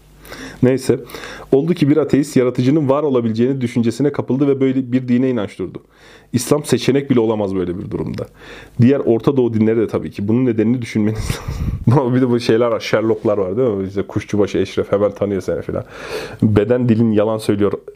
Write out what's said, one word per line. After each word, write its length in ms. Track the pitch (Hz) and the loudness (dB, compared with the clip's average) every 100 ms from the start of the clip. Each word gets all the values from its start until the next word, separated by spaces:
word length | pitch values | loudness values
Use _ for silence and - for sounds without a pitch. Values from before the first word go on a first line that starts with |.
| - - - - - - | -20 -20 -20 -18 -18 0
Neyse. 360 | 123 131 - 120 - - - - - | 2 2 0 -2 -4 -14 -16 -16 0
"Oldu 220 | 131 160 | 2 2
ki 140 | 175 139 | 2 2
bir 60 | 151 | 2
ateist 400 | 147 131 147 135 | 2 0 2 2
yaratıcının 520 | 127 123 127 156 139 | 2 2 2 2 2
var 140 | 135 | 0
olabileceğini 580 | 151 127 117 110 123 139 | 2 0 0 0 0 0
düşüncesine 520 | 120 127 113 110 143 | -2 0 0 0 -2
kapıldı 360 | 143 117 127 143 | -2 -2 0 0
ve 120 | 135 | 2
böyle 320 | 131 131 127 | 0 0 -2
bir 160 | 127 127 | -4 0
dine 220 | 120 131 | 0 0
inanç 280 | 123 98 - | -2 -4 -8
duydu. 200 | 90 - - _ - - _ | -10 -10 -18 _ -20 -20 _
İslam 320 | 120 - 147 | -4 0 0
seçenek 460 | 151 120 127 135 135 | 2 0 2 0 2
bile 100 | 120 | 2
olamaz 340 | 110 107 101 | 2 0 -2
böyle 240 | 95 90 87 | -2 -4 -6
bir 120 | 104 | -8
durumda." 360 | - 60 - 113 - - - - - | -8 -6 -8 -10 -14 -20 -20 -10 2
Diğer 200 | 120 139 | 4 4
Orta 360 | - 113 131 135 | 2 2 2 2
Doğu 180 | 120 | 2
dinleri 220 | 113 110 113 | 2 2 2
de 80 | 104 | 0
tabii 220 | 95 82 | -2 -6
ki. 180 | - 101 | -6 -2
Bunun 160 | 117 131 | 0 2
nedenini 360 | 110 107 127 | 2 0 0
düşünmeniz 480 | 117 110 107 110 - - - - - - - | -2 -2 -2 -2 -6 -8 -10 -6 -4 0 2
lazım. 260 | 135 123 | 4 2
<laughs> 0 | |
Bir 60 | 127 | 2
de 100 | 131 | 2
bu 100 | 120 | 2
şeyler 260 | 117 113 120 | 2 2 2
var, 140 | 107 | 0
Sherlock'lar 580 | - 113 110 107 113 104 | 0 0 2 0 0 0
var 180 | 92 101 | 0 0
değil 120 | 127 | 0
mi? 200 | 98 95 | 0 -4
İşte 140 | 98 | -4
Kuşçubaşı 560 | 95 - - 101 95 87 | -4 -6 -4 0 0 0
Eşref 340 | 95 - 90 | -2 -2 0
hemen 180 | 101 101 | 0 0
tanıyor 300 | - 101 98 | 0 -2 -2
seni 220 | - 82 | -2 -4
filan. 220 | - 87 - - - - - - | -4 -6 -8 -14 -12 -12 -12 -2
"Beden 460 | 113 104 104 123 123 | 2 4 4 2 2
dilin 240 | 110 117 | 2 2
yalan 260 | 104 107 110 | 2 0 -2
söylüyor." 340 | - 107 101 - - | -2 0 0 -2 -8